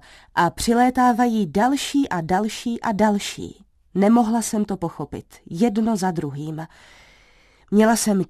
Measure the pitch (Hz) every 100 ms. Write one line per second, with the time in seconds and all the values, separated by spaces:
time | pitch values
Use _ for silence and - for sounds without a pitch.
0 | - - _ - 170 - - 240 254 254
1 | 247 233 247 220 180 165 247 277 - 285
2 | 277 180 160 185 214 - 240 233 233 196
3 | 214 202 - - 180 - _ _ _ 185
4 | 202 233 220 233 214 220 208 185 165 -
5 | 143 - - - - 165 233 208 226 214
6 | 185 165 151 139 156 156 160 - - -
7 | - _ _ _ _ _ - 202 214 226
8 | 214 196